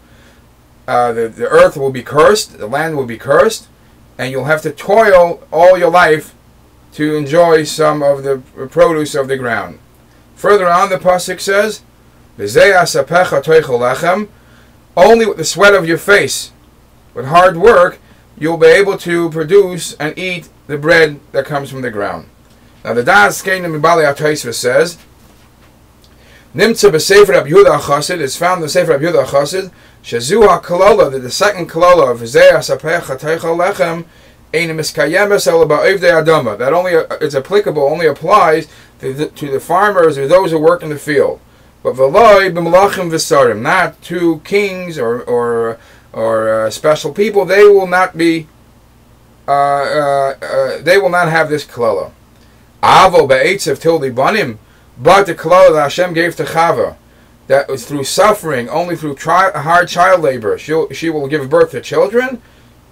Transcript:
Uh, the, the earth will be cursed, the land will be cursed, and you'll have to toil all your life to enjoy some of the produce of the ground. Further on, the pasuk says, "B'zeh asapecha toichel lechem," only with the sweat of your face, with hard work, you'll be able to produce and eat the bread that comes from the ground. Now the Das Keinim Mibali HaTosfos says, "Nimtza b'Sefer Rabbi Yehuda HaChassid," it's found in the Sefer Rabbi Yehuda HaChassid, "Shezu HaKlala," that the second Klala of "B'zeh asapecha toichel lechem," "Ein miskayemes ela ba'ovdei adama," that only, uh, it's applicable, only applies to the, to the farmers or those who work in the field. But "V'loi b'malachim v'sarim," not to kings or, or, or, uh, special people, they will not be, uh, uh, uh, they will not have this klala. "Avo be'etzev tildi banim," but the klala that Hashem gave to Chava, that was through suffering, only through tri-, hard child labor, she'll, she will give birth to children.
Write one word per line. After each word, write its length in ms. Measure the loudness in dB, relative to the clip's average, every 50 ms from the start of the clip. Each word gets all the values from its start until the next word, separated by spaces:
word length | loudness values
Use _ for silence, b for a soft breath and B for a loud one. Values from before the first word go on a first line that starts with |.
| b b b b b b b b b b b _ _ _ _ _ _
Uh, 260 | -4 0 0 0 0 -2
the, 160 | -4 -6 -6
the 200 | -6 -6 -4 0
earth 280 | 4 4 4 4 2
will 140 | -2 -6 -6
be 140 | -6 -8 -10
cursed, 540 | -4 0 2 4 4 4 2 -2 -6 -12 -14
the 100 | -12 -8
land 280 | -6 -6 -6 -4 -6
will 80 | -6 -8
be 140 | -8 -10 -8
cursed, 480 | -4 0 2 2 2 2 0 -6 -12 _ _ b b b b b b b _
and 140 | -10 -10 -8
you'll 140 | -8 -6 -4
have 180 | -2 -2 -2 -4
to 80 | -6
toil 720 | -10 -8 -4 0 2 2 4 6 6 4 4 4 0 -6 -10 _
all 260 | 0 4 6 6 6
your 140 | 4 4 2
life 460 | 2 4 4 4 2 0 -4 -8 -20 _ _ _ _ _ _ _ _ _ _ _ -8
to 240 | -6 -4 -4 -4
enjoy 480 | -4 -4 -2 2 2 4 4 4 2 0
some 360 | 0 -4 -2 0 0 0 0
of 220 | 0 0 -2 -2 -2
the 180 | -4 -6 -6 -6 _ -16 -14 -14 -4
produce 460 | 0 2 2 2 2 0 -4 -4 -4
of 100 | -4 -4
the 100 | -4 -4
ground. 440 | -6 -4 -4 -6 -6 -8 -10 -14 -20 _ _ _ b b b b b b b b
Further 320 | -4 0 2 2 2 2 2
on, 200 | 2 2 0 0
the 100 | -2 -2
pasuk 420 | 0 0 0 0 -2 -6 -10 -8
says, 400 | -4 -2 0 0 0 -2 -4 -10 _ _ _ b b b b b b b b -12
"B'zeh 380 | -8 -2 2 2 4 4 4
asapecha 680 | 2 2 0 0 -4 -2 0 0 0 0 0 -2 -4 0
toichel 380 | 2 2 2 2 2 0 0
lechem," 480 | 0 0 -2 -2 -2 -2 -2 -2 -4 -8 b b b b b b b b b b b b b
only 300 | 4 4 6 6 4 2
with 120 | 0 -4 -4
the 60 | -6
sweat 300 | -6 -2 2 2 4 4
of 100 | 2 2
your 140 | 0 -4 -2
face, 540 | 0 2 2 2 2 -2 -6 -8 -12 -14 _ _ _ _ _ _ _ _ _ _ _ _ -14
with 140 | -12 -6
hard 300 | 0 4 4 4 4 4
work, 420 | 4 4 4 6 6 4 2 0 -6 b b b b b b b b
you'll 160 | -6 -4 0
be 120 | 4 6 6
able 280 | 6 6 4 0 -2
to 320 | -6 -4 -4 -4 -2 -2 -4
produce 640 | -4 -6 -2 2 4 4 4 2 0 -10 -12 -12 -10
and 220 | -8 -8 -8 -8
eat 320 | -8 -10 -10 -10 -10 -14 -18 _ _ _ -10
the 100 | -8 -4
bread 400 | 0 2 2 4 2 2 0 -6 -14 _ -6
that 120 | -6 -6
comes 240 | -4 -6 -8 -8 -10
from 140 | -12 -10 -10
the 80 | -10
ground. 340 | -8 -6 -8 -8 -8 -10 -14 -18 _ _ _ b b b b b b b b
Now 80 | -6 -4
the 80 | -2 0
Das 400 | 2 2 4 2 2 0 -4 -6
Keinim 340 | -6 -6 -6 -6 -6 -6
Mibali 300 | -2 0 0 2 2 2
HaTosfos 480 | 0 -2 -2 -2 -4 -4 -4 -6 -8 -8
says, 420 | -6 -2 0 0 0 0 -2 -4 -14 -20 _ _ _ _ _ _ _ _ _ _ _ _ _ _ _ _ _ _ _ _ b b b b b b b b b b
"Nimtza 340 | -2 0 0 2 2 2 2
b'Sefer 420 | 2 2 2 4 6 6 6 6
Rabbi 180 | 4 2 0 4
Yehuda 320 | 6 6 6 6 4 2
HaChassid," 400 | 0 -2 -2 -2 -2 -4 -6 -4
it's 160 | -6 -6 -6
found 220 | -4 -2 -2 -2 -2
in 40 | -4
the 60 | -4
Sefer 240 | -2 0 0 2 0
Rabbi 140 | 0 0
Yehuda 180 | 0 0 0 0
HaChassid, 460 | 0 0 -2 -2 -2 -4 -8 -8 -10 -12 b b b b b b
"Shezu 420 | -10 -8 -8 -4 0 2 4 4
HaKlala," 640 | 4 4 2 -2 -4 -2 2 4 4 4 4 2 0
that 80 | 0 -6
the 140 | -8 -8 -4
second 360 | -2 -2 -2 -2 -4 -8 -8
Klala 440 | -4 2 4 4 4 4 4 2 0
of 80 | -4
"B'zeh 320 | -6 -2 2 4 4 4 4
asapecha 640 | 2 0 -4 -6 -6 -4 -4 -6 -4 -6 -8 -10 -8
toichel 400 | -6 -6 -6 -4 -4 -4 -4 -2
lechem," 460 | -2 -2 -2 -2 -2 -2 -4 -8 -10 b b b b b b b b _ -6
"Ein 140 | -4 -4 -4
miskayemes 760 | -6 -6 -8 -6 -4 -4 -2 0 0 0 0 2 0 0 0 2
ela 180 | 2 2 2
ba'ovdei 580 | 2 2 2 2 0 0 0 2 2 2 2 2
adama," 320 | 2 2 0 0 -2 -6 -4
that 140 | -2 -2 0
only, 220 | 0 0 0 0
uh, 120 | 0 -2 -2 -6 -6
it's 140 | -6 -4 -4
applicable, 480 | -4 -4 -2 -2 -2 -2 -2 -2 -2 -2
only 240 | -2 -2 0 -2
applies 600 | -2 -2 -2 -2 0 2 2 4 2 0 0 -2 -6 b b b b b b
to 120 | -12 -8 -6
the, 140 | -6 -6 -6
to 200 | -8 -10 -8 -6
the 80 | -6 -6
farmers 580 | -4 -2 0 0 2 2 2 2 2 2 2
or 120 | 0 -2 0
those 240 | 0 0 0 0 -2
who 80 | 0
work 240 | 2 2 0 0 -2
in 60 | -8
the 60 | -10
field. 440 | -10 -6 -4 -2 0 0 -2 -4 -8 _ b b b b b b b -8
But 140 | -6 -2
"V'loi 560 | 0 0 2 4 4 6 6 6 6 4 0 -2
b'malachim 580 | -4 -2 2 2 4 4 2 0 -4 -6 -4
v'sarim," 520 | -4 -4 -4 0 2 2 2 2 0 -2 -4
not 380 | -2 -2 -2 -2 -4 -6 _ -14
to 380 | -10 -6 -2 -2 -2 -2 -2 -4
kings 520 | -4 -2 -2 -2 -2 -6 -10 -12 -12 -10
or, 260 | -6 -6 -4 -6 -6 -6
or, 540 | -4 -2 -2 -2 -2 -2 -4 -4 -4 -6 -10 b b b b b b
or, 380 | b -6 -4 -2 -2 -2 -2 -2
uh, 220 | -2 -2 -2 -4
special 420 | -6 -4 -2 -2 -2 -2 -4 -6 -4
people, 320 | -4 -2 -2 0 -2 0
they 200 | 0 4 6 6
will 220 | 6 6 4 2
not 300 | 0 0 0 0 -2 -2
be, 320 | -2 0 0 0 -2 -6 -12 _ _ _ _ _ _ _ _ _ _ _ _ _ _ _ _ _ _ _
uh, 40 | -4 -2
uh, 800 | 0 0 0 -2 -2 -4 -4 -4 -2 -2 -2 -2 -2 -2 -2 -4 -8 -10
uh, 360 | -6 -4 -2 -2 -4 -4 -4
they 160 | 0 0 2
will 140 | 2 2 0
not 180 | 0 0 -2 0
have 220 | 0 -2 -2 -2
this 140 | -4 -6 -8
klala. 460 | -8 -8 -4 -2 -2 -2 -2 -6 -10 -14 _ _ _ _ b b b b b b b b b 0
"Avo 460 | 4 4 6 4 4 4 4 2 2
be'etzev 500 | 2 0 0 0 -2 -4 -4 -6 -6 -2
tildi 340 | 0 0 0 0 -2 -4 -4
banim," 460 | -2 -2 -2 -2 -2 -4 -6 -8 -14 _ b b b b b b b
but 280 | 2 4 4 4 4
the 80 | 0 -4
klala 400 | -6 -2 2 4 6 6 6 6
that 80 | 4 0
Hashem 320 | -2 -2 -2 -4 -2 -2
gave 200 | -2 -2 -2 -4
to 80 | -6 -8
Chava, 520 | -4 -2 0 0 0 0 -2 -4 -4 -6 -10 _ b b b b b b b b
that 220 | -2 0 0 0 -2
was 160 | -6 -10 -10
through 200 | -10 -10 -8 -8
suffering, 640 | -6 -2 0 0 0 0 -2 -4 -6 -6 -6 -6 -6
only 260 | -6 -6 -4 -6 -6
through 180 | -8 -8 -10 -10
tri-, 360 | -8 -4 -2 0 0 0 0 -2
hard 360 | -4 -2 0 0 0 0 0
child 340 | 0 0 2 2 2 2 2
labor, 340 | 0 -4 -2 -4 -6 -6 -6
she'll, 320 | -6 -4 -4 -4 -4 -4 -6
she 180 | -8 -6 -6
will 180 | -6 -6 -6 -4
give 200 | -4 -4 -4 0
birth 240 | 2 2 2 2 -2
to 80 | -8
children. 600 | -10 -6 -2 -2 0 0 0 -2 -2 -2 -6 -12 b b b b b b b b b b